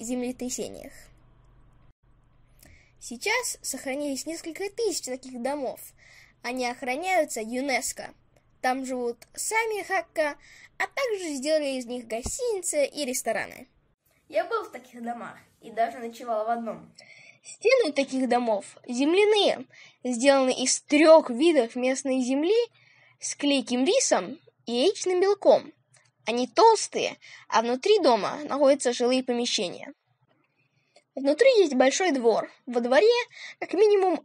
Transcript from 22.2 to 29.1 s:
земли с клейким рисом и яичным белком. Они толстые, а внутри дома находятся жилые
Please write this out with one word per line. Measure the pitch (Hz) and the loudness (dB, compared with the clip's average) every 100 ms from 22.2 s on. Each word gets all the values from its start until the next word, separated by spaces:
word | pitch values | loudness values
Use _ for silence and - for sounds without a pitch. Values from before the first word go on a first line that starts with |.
земли | 247 269 330 453 466 _ _ _ _ _ | 0 0 2 2 0 _ _ _ _ _
с | - - | -12 -4
клейким | 285 277 - 247 269 | 0 0 0 0 2
рисом | 508 - 240 185 269 _ _ - | 2 2 0 -2 -12 _ _ -6
и | |
яичным | 240 320 453 370 359 | 0 0 0 -2 0
белком. | 381 403 320 196 - - _ _ _ _ - | 0 2 4 4 2 -20 _ _ _ _ -6
Они | 240 247 | -4 -2
толстые, | - 440 440 - 208 117 - - - - | 4 6 6 0 -4 -4 -6 -18 -20 -2
а | 220 | 0
внутри | 233 254 381 427 | 0 0 2 4
дома | 311 226 165 127 | 4 2 0 -6
находятся | 302 269 277 285 254 | -6 2 4 4 0
жилые | 240 247 | 0 0